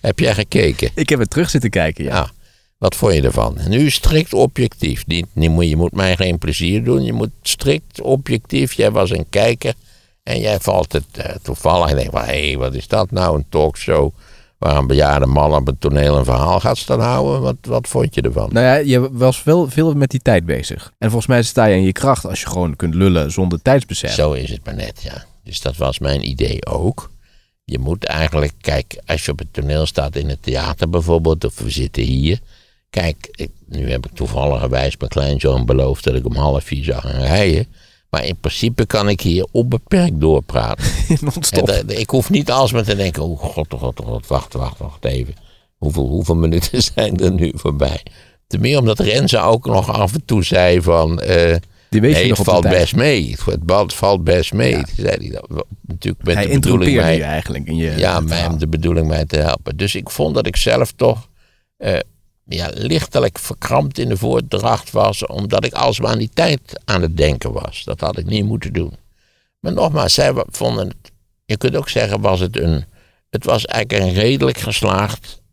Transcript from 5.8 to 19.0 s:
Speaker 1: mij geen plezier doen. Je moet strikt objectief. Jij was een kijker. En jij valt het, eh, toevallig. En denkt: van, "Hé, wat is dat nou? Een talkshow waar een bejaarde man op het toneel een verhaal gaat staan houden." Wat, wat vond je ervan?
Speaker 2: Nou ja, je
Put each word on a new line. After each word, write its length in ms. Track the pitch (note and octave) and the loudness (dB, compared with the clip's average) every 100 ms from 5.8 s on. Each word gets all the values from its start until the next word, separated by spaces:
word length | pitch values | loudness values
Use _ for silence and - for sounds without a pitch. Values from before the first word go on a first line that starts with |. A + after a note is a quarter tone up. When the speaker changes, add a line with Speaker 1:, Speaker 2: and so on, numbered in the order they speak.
| F2 | 0
Speaker 1:
mij 240 | - F#2+ F2 | 2 0 2
geen 220 | F#2 E2+ | 0 0
plezier 460 | D#2+ - E2+ G#2 | -2 -2 0 0
doen. 200 | A#2+ C3+ | 2 0
Je 100 | B2 | 0
moet 160 | A2+ A2 - | -2 -4 -6
strikt 600 | - - C#3 D#3 - - | -8 -2 0 0 -4 -8
objectief. 720 | - C3+ C3+ A#2 - C3 C3+ | -2 -2 0 -4 -2 -2 -2
Jij 180 | - G#2+ | 2 2
was 180 | G#2+ F#2 | 2 0
een 160 | E2+ D#2 | -2 -2
kijker. 440 | G2 A2+ A#2 B2+ - - - _ _ | 0 2 0 -4 -8 -14 -20 _ _
En 160 | - A2+ | -6 -4
jij 200 | G#2+ G#2 | -2 -2
valt 320 | - F#2+ E2+ | 0 0 0
het, 120 | C#2+ - | -4 -4
eh, 240 | - - - | -12 -12 -10
toevallig. 480 | - - - F2 D#2 | -8 -2 2 2 2
En 60 | C#2+ | 0
denkt: 160 | - | -2
van, 120 | - A1+ | -4 -2
"Hé, 300 | C#2+ D2 C2+ | -2 -2 -2
wat 160 | B1+ | -4
is 140 | C2 - | -6 -2
dat 240 | G#2+ G2 | -2 0
nou? 260 | F2+ F2+ D2+ | 0 0 0
Een 80 | C#2+ | 0
talkshow 640 | D#2+ D2+ - - D#2 C#2+ - - - _ _ | 0 0 -2 0 2 2 -4 -20 -20 _ _
waar 200 | - C#2+ | 0 2
een 100 | C2 | 4
bejaarde 380 | C#2 D2 C#2+ C2 | 4 4 4 4
man 280 | C#2+ D2+ | 4 4
op 120 | D2+ C2+ | 2 0
het 140 | C2+ | 0
toneel 360 | C#2 C#2+ D2 C#2+ | 0 2 4 2
een 80 | B1+ | 2
verhaal 340 | B1 D2+ F#2 | 2 2 2
gaat 180 | B2 B2 | 0 -2
staan 220 | - B2 | -2 0
houden." 420 | A#2 B2+ C#3 C3+ | 2 0 0 0
Wat, 140 | C3 B2+ | -2 -4
wat 260 | - A#2+ A#2+ | -4 -4 -2
vond 280 | B2 C#3 - | -2 -2 -2
je 60 | |
ervan? 280 | - - G2+ | -2 -2 0
Speaker 2:
Nou 120 | A#2 B2+ | 2 4
ja, 80 | C#3+ | 4
je 360 | C#3+ B2 | 4 2